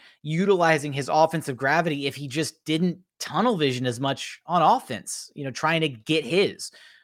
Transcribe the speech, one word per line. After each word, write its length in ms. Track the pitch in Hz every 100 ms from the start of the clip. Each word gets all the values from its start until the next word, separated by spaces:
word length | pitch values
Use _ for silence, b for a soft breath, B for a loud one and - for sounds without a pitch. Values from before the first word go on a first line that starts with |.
| b b
utilizing 680 | 151 160 196 185 165 156 147
his 160 | 139 123
offensive 440 | 156 160 160 143 123
gravity 500 | 135 156 170 143 139
if 80 |
he 140 | 135 143
just 360 | 135 151 -
didn't 340 | - 160 180 170 _ _
tunnel 380 | - 151 233 196
vision 300 | 143 127 127
as 120 | 117
much 420 | 139 135 - - -
on 160 | 170
offense, 680 | 160 247 - 110 - - -
you 100 | -
know, 60 | 135
trying 300 | 120 156 165
to 80 | 160
get 360 | 117 110 156
his, 460 | 123 175 160 - - B B B